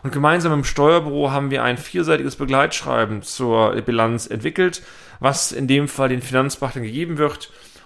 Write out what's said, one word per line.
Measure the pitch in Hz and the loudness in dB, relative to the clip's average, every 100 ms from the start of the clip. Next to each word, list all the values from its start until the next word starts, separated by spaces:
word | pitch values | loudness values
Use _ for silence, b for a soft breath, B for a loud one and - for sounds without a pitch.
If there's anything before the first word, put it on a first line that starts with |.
Und | 135 | -6
gemeinsam | 143 147 175 165 | 0 2 4 2
im | 147 | 0
Steuerbüro | 131 - 147 170 147 143 139 | 0 4 6 4 2 -2 0
haben | 139 139 | 0 -2
wir | 135 | 0
ein | 120 123 | 0 -2
vierseitiges | - 180 160 151 139 - | -4 -2 0 0 -2 -4
Begleitschreiben | 139 135 151 - 139 120 107 107 | 0 2 2 -2 -2 0 0 -4
zur | - - 123 113 110 107 | -8 -4 0 4 2 0
Bilanz | 104 117 113 117 - | 0 2 2 0 -6
entwickelt, | 113 135 160 180 - B B B B | -6 -4 0 0 0 B B B B
was | 131 139 - | 0 0 -2
in | - 131 | -2 2
dem | 139 143 | 2 2
Fall | - 131 | 0 0
den | 123 | 0
Finanzberatern | 117 127 139 - 131 131 | 0 0 0 -2 -6 -6
gegeben | 110 127 170 151 | -8 -6 -4 0
wird. | 147 - - B B B | 0 -2 -16 B B B